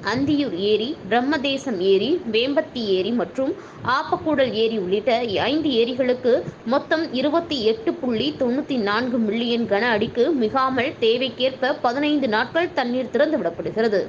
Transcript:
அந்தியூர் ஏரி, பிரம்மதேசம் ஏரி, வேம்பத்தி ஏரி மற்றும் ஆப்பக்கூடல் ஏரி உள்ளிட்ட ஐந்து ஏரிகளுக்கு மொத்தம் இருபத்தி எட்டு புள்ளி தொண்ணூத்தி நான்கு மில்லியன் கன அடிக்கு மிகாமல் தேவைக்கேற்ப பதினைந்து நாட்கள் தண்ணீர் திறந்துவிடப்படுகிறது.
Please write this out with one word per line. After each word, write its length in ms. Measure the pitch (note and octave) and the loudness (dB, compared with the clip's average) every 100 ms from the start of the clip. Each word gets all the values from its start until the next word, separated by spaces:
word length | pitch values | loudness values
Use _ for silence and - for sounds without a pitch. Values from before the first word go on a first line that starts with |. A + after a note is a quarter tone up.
| G3+ | -2
அந்தியூர் 440 | A#3+ C#4+ D4 C4+ F3 G3+ | -2 2 2 0 0 2
ஏரி, 180 | G#3+ A#3 D#4+ F#3 | 2 0 -6 0
பிரம்மதேசம் 680 | A#3 B3+ D#4 C#4 C4+ C#4 G3 F#3+ | 0 2 0 0 -2 -4 0 4
ஏரி, 180 | F#3+ A3+ E4+ A#3 | 4 4 0 0
வேம்பத்தி 480 | A3 B3+ C#4+ - B3 G#3+ F#3 | 0 2 0 -2 -6 0 0
ஏரி 140 | F#3+ A#3+ | 2 0
மற்றும் 320 | F3 - C4+ - - - A3 C4 | -2 -2 -4 -4 -10 -8 -2 -2
ஆப்பக்கூடல் 540 | D#4 F4 D#4 C#4+ B3+ G#3 | 0 -2 0 2 2 2
ஏரி 140 | A3+ A3+ | 0 0
உள்ளிட்ட 300 | F3+ G3+ G#3 A#3 A#3+ F3+ F#3+ | 0 0 2 0 0 0 0
ஐந்து 180 | D4+ D#4 A#3 | 0 2 2
ஏரிகளுக்கு 520 | A#3 B3+ B3+ B3 B3 B3+ - - - | 2 2 0 2 2 2 0 -8 -2
மொத்தம் 320 | C4+ D4 D#4+ E4 B3 | -2 0 -2 0 0
இருபத்தி 400 | C#4 E4 E4+ C#4+ G#3+ | 0 0 -2 0 0
எட்டு 220 | A3 - - | 0 -2 -4
புள்ளி 260 | B3 A3 C4+ D4+ | -2 0 -2 0
தொண்ணூத்தி 360 | B3 B3+ - C4 G3+ | 0 0 -2 -2 0
நான்கு 300 | G#3+ B3+ B3 A3 | 0 0 0 0
மில்லியன் 420 | A3+ A#3+ A#3 A#3 | 0 0 0 0
கன 220 | G3 A#3+ G#3+ | 0 2 2
அடிக்கு 300 | A3+ A#3+ B3+ D4 | 0 2 2 2
மிகாமல் 480 | G#3+ B3 C4 B3+ C4 - A3+ | 0 0 0 0 -2 0 2
தேவைக்கேற்ப 680 | B3 C4 - B3+ B3+ B3+ D4+ B3 | 2 0 -2 -2 0 -2 0 0
பதினைந்து 420 | B3+ D4 D4 C4 G#3+ | 0 0 2 2 0
நாட்கள் 380 | B3 E4 F4 - | 0 0 0 -2
தண்ணீர் 320 | A#3+ B3 A#3+ A#3 | -2 -2 -2 0
திறந்துவிடப்படுகிறது. 880 | D#4 D4+ F3 E3+ E3+ F#3 A3+ G3 | 2 2 -2 -4 -6 0 2 2